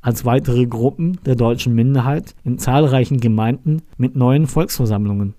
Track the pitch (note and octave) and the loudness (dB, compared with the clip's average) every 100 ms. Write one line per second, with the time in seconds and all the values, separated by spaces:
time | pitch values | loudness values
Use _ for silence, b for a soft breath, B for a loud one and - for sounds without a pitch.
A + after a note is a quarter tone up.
0 | B2+ A2 B2 C3 B2 B2 A#2+ A2+ B2+ C3+ | -4 -2 0 0 0 0 0 0 -2 -2
1 | E3 F3+ C#3 A#2+ A#2 A#2+ B2 A2+ B2+ C#3 | -4 -4 -2 0 0 0 0 2 2 2
2 | B2+ D3+ - - C3 B2 C3 C3+ D3+ C3 | 0 -4 -6 -10 -8 -4 0 2 4 2
3 | A#2+ C3+ A2+ A2 A2+ C3 D#3 D#3 - - | 0 0 0 0 0 -2 -2 -4 -4 -4
4 | B2+ B2+ B2 C#3 D#3 D#3 D#3+ - A#2 G#2 | -2 2 2 2 2 0 -2 0 0 0
5 | G#2 G2+ G2+ | -2 -2 -4